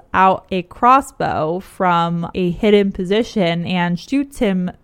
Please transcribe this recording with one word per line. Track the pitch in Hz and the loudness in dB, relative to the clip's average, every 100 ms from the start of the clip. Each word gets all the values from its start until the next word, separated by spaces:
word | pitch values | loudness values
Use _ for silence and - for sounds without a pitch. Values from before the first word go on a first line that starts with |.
| - | -4
out | 185 190 190 - | 2 2 2 -4
a | 190 | -6
crossbow | 175 - 240 269 277 _ 151 98 156 180 | -6 0 4 4 2 _ -4 -2 -4 -6
from | - - 185 170 170 170 170 | -10 -2 0 2 0 -4 -6
a | - 180 | -4 -4
hidden | 170 214 208 202 | 0 2 4 2
position | - 180 208 240 220 175 170 | -2 -2 -2 -2 -2 0 -2
and | 170 180 175 175 | -2 -2 -2 -4
shoots | - 269 277 - | -2 -4 -4 -2
him | 220 185 180 - | -2 0 -4 -8